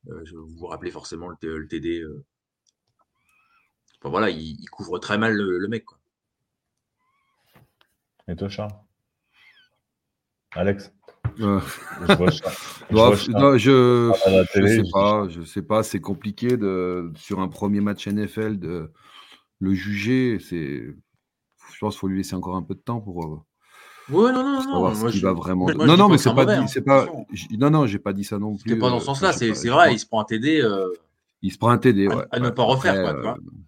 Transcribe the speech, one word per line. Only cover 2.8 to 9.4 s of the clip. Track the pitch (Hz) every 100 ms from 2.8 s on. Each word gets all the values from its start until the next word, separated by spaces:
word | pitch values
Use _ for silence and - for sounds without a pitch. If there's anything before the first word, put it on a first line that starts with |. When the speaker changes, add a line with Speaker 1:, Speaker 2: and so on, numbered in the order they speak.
| _ _ _ _ _ _ _ _ _ _ _ _
Speaker 1:
Enfin, | -
voilà, | 85 107
il, | 82 80 71
il | 85
couvre | - 92 90
très | - 104
mal | 113
le, | 107 101 90
le | 101
mec, | 113
quoi. | - _ _ _ _ _ _ _ _ _ _ _ 1017 1077 1077 1077 _ _ _ _ _ _ _ _ -
Speaker 2:
Et | 85
toi, | 98
Charles ? | - 104 101 _ _ _ _ _ _